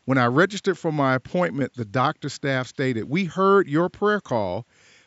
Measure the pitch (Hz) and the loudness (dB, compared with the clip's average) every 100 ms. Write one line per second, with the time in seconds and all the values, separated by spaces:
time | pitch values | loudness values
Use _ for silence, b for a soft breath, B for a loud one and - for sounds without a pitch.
0 | - 135 120 127 190 202 - 175 170 151 | -2 2 4 4 2 0 -2 -2 -2 0
1 | 135 131 - 180 175 139 131 - 110 117 | 0 0 -2 -2 -2 -2 -6 -6 -6 0
2 | 131 156 147 - 143 135 127 - 131 113 | 0 -2 -8 -6 -2 -2 -4 -4 -2 -2
3 | 104 156 185 165 190 196 147 143 180 - | -2 -2 -2 0 4 4 4 0 0 0
4 | 202 208 - 120 98 90 120 b b b | 0 0 -2 -2 -2 -4 -8 b b b